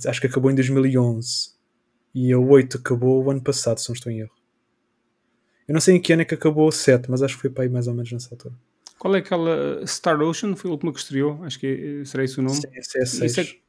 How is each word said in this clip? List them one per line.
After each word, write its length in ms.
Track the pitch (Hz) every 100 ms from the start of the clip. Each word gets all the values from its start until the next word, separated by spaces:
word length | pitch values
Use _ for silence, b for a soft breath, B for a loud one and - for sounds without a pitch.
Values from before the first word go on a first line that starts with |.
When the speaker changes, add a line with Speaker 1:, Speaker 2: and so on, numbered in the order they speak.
| -
Speaker 1:
acho 140 | -
que 60 | 131
acabou 220 | 131 131
em 40 | 135
dois 140 | 131
mil 160 | 135 135
e 120 | 127
onze. 540 | 123 113 120 - - _ _ _ _ _ _ 131
E 160 | 127
a 80 | 127
oito 380 | 127 139 127 120
acabou 440 | - 120 127 131
o 80 | 135
ano 100 | 139
passado, 380 | 123 135 - 113
se 100 | -
não 40 | 120
estou 140 | 120
em 80 | 110
erro. 120 | 110 _ _ _ _ _ _ _ _ _ _ _ _ _ -
Eu 60 |
não 80 | 156
sei 140 | 185 180
em 60 |
que 120 | 180
ano 80 | 165
é 40 | 160
que 100 | 160
acabou 320 | 156 151 156
o 40 |
sete, 380 | 156 - 123 127
mas 120 | 127
acho 140 | 135 -
que 60 |
foi 80 | 135
para 140 | 127
aí 60 | 127
mais 180 | 123 120
ou 60 |
menos 180 | 120 117
nessa 180 | 120 -
altura. 200 | 120 123 123 _ _ - _
Speaker 2:
Qual 160 | 185 196
é 40 |
aquela, 680 | 190 175 165 156 143 - -
Star 340 | - 180 151
Ocean? 340 | 156 160 208 185
Foi 140 | 185
a 40 |
última 200 | 151 165
que 60 | -
estreou? 440 | - 135 147 147
Acho 160 | 170 -
que 400 | 135 131 151 143
é, 40 | 139
será 180 | 139
esse 160 | 131 135
o 40 |
nome? 120 | 131 143
Speaker 1:
Sim, 120 | -
esse 240 | - - 127
é 40 |
a 20 |
Speaker 2:
Isso 200 | 123 -
é, 40 | 120
Speaker 1:
seis. 260 | 151 170 -